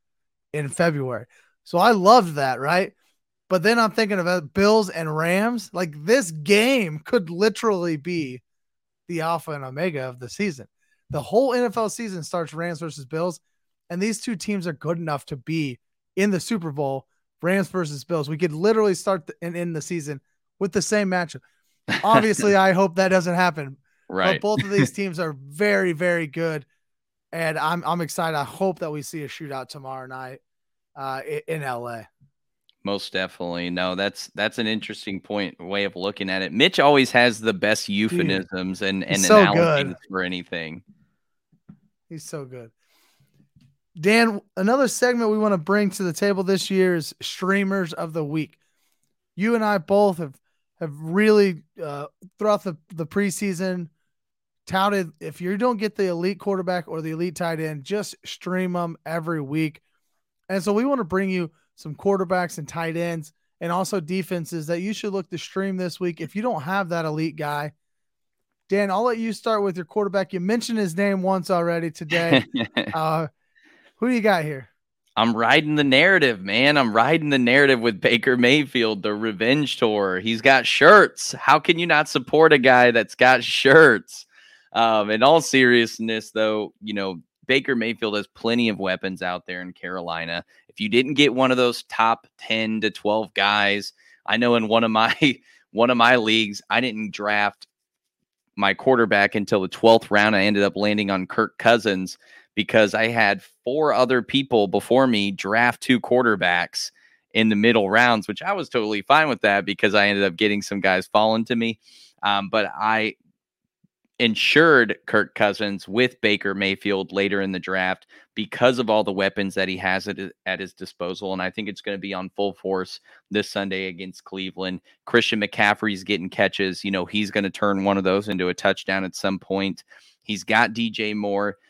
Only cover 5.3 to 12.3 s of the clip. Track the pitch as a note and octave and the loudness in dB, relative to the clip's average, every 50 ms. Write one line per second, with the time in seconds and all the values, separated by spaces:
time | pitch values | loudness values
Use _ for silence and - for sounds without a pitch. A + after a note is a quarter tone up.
5.3 | F3 F#3+ G#3 A#3 B3 A#3 - - - F3+ F#3 E3 D3 D3 D3 E3+ A3+ C#4 B3+ E3+ | 2 2 0 0 -2 -4 -8 -8 -6 -6 -6 -6 -6 -6 0 2 2 2 2 0
6.3 | D#3+ D#3 D3 - G3+ G#3 A3 B3 C#4 C4 G#3+ E3 D3+ D3+ - - - A#3+ F#3 D#3 | -6 -6 0 2 4 4 4 4 2 2 0 -2 -4 -8 -4 -2 0 0 0 -2
7.3 | E3+ E3+ G3+ A3+ G#3 - - A3+ G#3 F#3 E3+ F3 D#3+ D3+ C3 E3+ F3+ E3+ D3+ C3 | -2 0 0 0 0 0 0 0 0 0 0 -2 -4 -4 -4 -4 -4 -4 -4 -6
8.3 | B2 B2 - _ _ _ _ _ _ _ _ _ _ _ _ - F3 E3 D#3 E3 | -8 -12 -18 _ _ _ _ _ _ _ _ _ _ _ _ -10 -6 -4 -2 -2
9.3 | E3+ D#3+ - - D#3 C#3+ C3+ C3 C3 C#3 E3+ F#3 D#3+ C#3+ C3 C3 B2+ B2 B2+ A#2 | -2 -4 -4 -8 -10 -10 -10 -10 -6 -4 -4 -4 -4 -4 -6 -8 -10 -12 -16 -12
10.3 | - - G3+ G#3 D#3+ C3 A#2 - _ _ _ _ _ _ _ - - D#3 C3 - | -8 -4 -4 -4 -4 -6 -12 -20 _ _ _ _ _ _ _ -10 -8 -8 -6 0
11.3 | - G#3+ C4+ C4+ A#3+ B3 B3 A#3+ F#3+ A#3+ A3+ G#3 - - A#3 A3 F#3+ F3+ D3+ - | 0 2 2 2 2 0 -2 -2 -2 -4 -4 -4 -6 -8 -10 -10 -10 -10 -10 -8